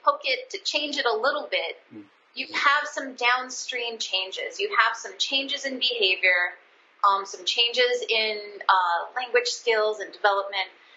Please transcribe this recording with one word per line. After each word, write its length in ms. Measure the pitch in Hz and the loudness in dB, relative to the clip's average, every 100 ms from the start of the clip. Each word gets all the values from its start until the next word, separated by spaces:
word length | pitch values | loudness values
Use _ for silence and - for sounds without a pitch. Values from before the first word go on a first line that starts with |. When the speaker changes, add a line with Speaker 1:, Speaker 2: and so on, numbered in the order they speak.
| 294 | 0
Speaker 1:
poke 160 | 277 | 2
it, 260 | 277 254 - | 0 -2 -4
to 80 | - | -8
change 380 | - 302 294 - | -4 -2 -2 0
it 80 | 240 | 0
a 100 | 220 | 2
little 320 | 262 294 - | 0 0 -2
bit, 320 | 180 165 - _ | -4 -4 -8 _
Speaker 2:
Mm. 100 | 110 101 _ _ 240 | -18 -18 _ _ -12
Speaker 1:
you 120 | - | -6
have 340 | - 285 294 294 | 0 4 4 0
some 280 | - 269 254 | -6 -10 -2
downstream 840 | 240 254 254 254 - 247 233 226 | 2 2 0 -8 -8 -6 -6 -6
changes. 640 | - 190 190 170 147 - | -4 -4 -4 -6 -8 -4
You 160 | 202 214 | -2 2
have 180 | 226 - | 2 2
some 220 | 208 - | -10 -6
changes 480 | - 269 269 277 269 | -2 -2 -2 -4 -6
in 140 | 254 | -4
behavior, 760 | 254 233 190 185 185 180 180 - - _ _ - | -4 0 2 2 2 2 0 -4 -20 _ _ 0
um, 220 | 202 196 196 | 2 4 0
some 180 | - - | -6 -2
changes 580 | - 240 240 247 247 - | 2 2 4 2 2 0
in, 540 | 226 220 214 208 202 - | 0 0 -2 -8 -10 2
uh, 360 | 190 175 170 - 247 | 4 4 0 -2 -6
language 320 | 247 240 240 | 2 2 2
skills 520 | - 240 220 214 208 | -4 2 2 2 0
and 120 | 185 | -8
development, 560 | - 208 196 196 196 185 - - | 0 2 2 0 -4 -6 -8 -20